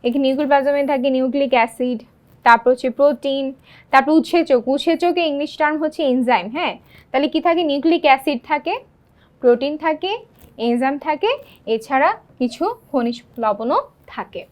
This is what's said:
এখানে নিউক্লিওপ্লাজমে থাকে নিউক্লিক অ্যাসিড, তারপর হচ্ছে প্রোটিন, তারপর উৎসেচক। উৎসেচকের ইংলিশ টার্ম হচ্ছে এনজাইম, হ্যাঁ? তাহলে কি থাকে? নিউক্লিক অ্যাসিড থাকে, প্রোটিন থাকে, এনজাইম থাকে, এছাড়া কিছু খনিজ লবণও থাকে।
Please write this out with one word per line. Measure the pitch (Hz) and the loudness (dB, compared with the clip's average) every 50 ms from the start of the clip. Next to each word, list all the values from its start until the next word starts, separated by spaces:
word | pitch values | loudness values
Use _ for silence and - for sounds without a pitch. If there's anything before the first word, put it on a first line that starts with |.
| - | -2
এখানে | 240 240 277 277 | -2 -2 0 0
নিউক্লিওপ্লাজমে | 262 269 269 302 269 285 277 262 277 285 285 285 269 | 0 0 0 0 2 2 2 2 2 0 0 0 0
থাকে | 294 269 247 277 262 262 | -2 -2 0 0 0 0
নিউক্লিক | 262 262 240 285 277 262 254 247 | 0 0 0 -2 -2 0 2 0
অ্যাসিড, | 226 233 233 - 254 247 247 226 - _ _ _ _ _ _ _ _ | 0 0 -2 -4 -4 -4 -4 -6 -10 _ _ _ _ _ _ _ _
তারপর | 240 233 233 240 247 254 | 4 4 6 6 2 0
হচ্ছে | 254 - 262 226 - | 2 0 -6 0 2
প্রোটিন, | 277 285 285 233 - 277 269 269 269 269 269 _ _ _ - - _ _ | 2 2 2 0 -4 -4 -4 -4 -4 -6 -8 _ _ _ -20 -20 _ _
তারপর | - 269 262 269 311 320 | 2 2 4 6 2 2
উৎসেচক। | 320 - - 339 330 - 277 247 220 254 269 | 2 2 0 0 2 4 2 2 2 0 -2
উৎসেচকের | 285 - 339 330 320 339 349 349 359 339 311 | -2 0 0 0 2 2 0 0 0 0 -2
ইংলিশ | 285 285 294 302 - - | -2 -4 -6 -6 -4 -2
টার্ম | 311 302 302 311 311 | -2 0 0 0 -4
হচ্ছে | 311 302 - 320 277 247 | -4 -4 -2 -2 0 0
এনজাইম, | 254 254 233 247 196 175 202 226 | 0 2 2 0 0 0 -4 -6
হ্যাঁ? | 311 359 269 180 - _ _ _ - _ _ | -6 -6 -6 -6 -8 _ _ _ -20 _ _
তাহলে | - 262 285 311 - | -2 -2 -2 0 -2
কি | 320 - 359 | 0 0 0
থাকে? | 339 330 359 302 | 0 2 0 0
নিউক্লিক | 277 285 - 330 339 330 320 294 | -2 0 2 2 0 2 4 2
অ্যাসিড | 269 269 277 - 285 240 _ - | 2 2 2 -4 -4 -4 _ -4
থাকে, | 311 294 - 320 392 508 - _ _ _ _ _ _ _ _ _ _ _ | -4 -4 -2 -6 -8 -8 -8 _ _ _ _ _ _ _ _ _ _ _
প্রোটিন | - 247 240 233 262 285 302 302 311 | 2 2 4 4 2 -4 -6 -2 -2
থাকে, | 320 311 302 339 381 403 494 453 _ _ _ - - _ - 226 240 | -2 -2 -2 -4 -6 -6 -6 -8 _ _ _ -20 -20 _ -6 -2 -2
এনজাইম | 240 240 262 262 277 285 - 311 | 0 0 0 -2 -2 -4 -4 -4
থাকে, | 302 302 - 427 523 - - - - _ _ - 226 | -4 -2 0 -2 -2 -4 -8 -20 -20 _ _ -4 -4
এছাড়া | 226 226 - 277 262 285 349 453 453 _ _ - _ | -4 -4 -2 0 2 2 2 0 -2 _ _ -8 _
কিছু | 247 247 240 - 320 403 494 - _ _ | -4 -4 -2 -4 -4 -4 -4 -6 _ _
খনিজ | - 269 240 233 240 233 - _ _ - 226 | -4 -2 -2 -2 -6 -8 -14 _ _ -4 -2
লবণও | 214 208 202 220 240 302 466 554 - _ _ _ - - | -2 -2 -2 -2 -2 0 -2 -2 -4 _ _ _ -16 -12
থাকে। | - 196 - - 175 - _ | -12 -12 -10 -12 -16 -16 _